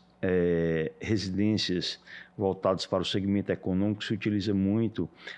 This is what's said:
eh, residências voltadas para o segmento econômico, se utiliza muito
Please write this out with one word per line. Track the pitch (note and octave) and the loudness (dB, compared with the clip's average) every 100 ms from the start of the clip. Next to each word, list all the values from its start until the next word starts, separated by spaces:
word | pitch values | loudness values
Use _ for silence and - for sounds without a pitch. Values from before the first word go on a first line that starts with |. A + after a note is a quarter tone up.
| _ _ | _ _
eh, | F#2+ F2+ F2 E2+ E2 D#2+ D#2 - | 0 2 4 2 2 0 -2 -6
residências | - G#2+ F#2+ F#2 G#2+ G#2 - F2+ - - - - - - | -2 -2 0 0 2 2 0 -2 -4 -8 -16 -20 -16 -2
voltadas | G2 F#2 F#2+ F#2 - | -2 2 0 0 0
para | F#2+ | -2
o | |
segmento | E2+ G#2 G2 G2+ F#2+ | 0 -2 2 0 0
econômico, | F2 - F#2 G#2 G#2 | -2 0 0 0 -2
se | - | -4
utiliza | G#2+ G#2+ G#2 G2 | -2 0 0 0
muito | G2+ G2 G#2+ A2+ - E2 - - | 2 2 2 0 -2 -6 -8 -18